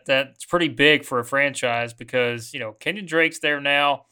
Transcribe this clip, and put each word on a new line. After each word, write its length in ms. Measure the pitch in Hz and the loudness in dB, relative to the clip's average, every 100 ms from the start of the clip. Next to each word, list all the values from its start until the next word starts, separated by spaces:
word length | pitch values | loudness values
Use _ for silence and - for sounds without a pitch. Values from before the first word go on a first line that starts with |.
that's 400 | - 135 139 - | 0 0 0 -8
pretty 220 | - 175 160 | -2 0 0
big 380 | 117 143 147 | 4 4 4
for 160 | - 123 | 2 -4
a 40 | |
franchise 680 | 120 139 143 135 127 117 117 | -2 0 0 -2 -2 -2 -4
because, 580 | - 120 127 120 120 117 | -10 -4 0 0 -2 -8
you 60 | 139 | -10
know, 140 | 110 | -10
Kenyon 340 | - 151 202 180 | -8 -6 -6 -2
Drake's 320 | 160 160 160 | 2 2 0
there 220 | 151 147 | -4 -2
now. 460 | 143 143 143 135 _ | 0 2 2 0 _